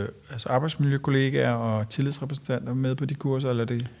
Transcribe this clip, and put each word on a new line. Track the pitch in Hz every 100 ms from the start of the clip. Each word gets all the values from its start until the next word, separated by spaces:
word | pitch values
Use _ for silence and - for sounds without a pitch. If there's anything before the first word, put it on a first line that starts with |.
øh, | 101 - -
altså | 120 -
arbejdsmiljøkollegaer | 127 156 - 143 139 143 135 135 139 127
og | 117 113 107 107
tillidsrepræsentanter | - 139 143 131 139 - 127 123
med | 127 131 131
på | 131
de | 139
kurser, | 143 135 135
eller | 120
er | 117
det? | 120 120 -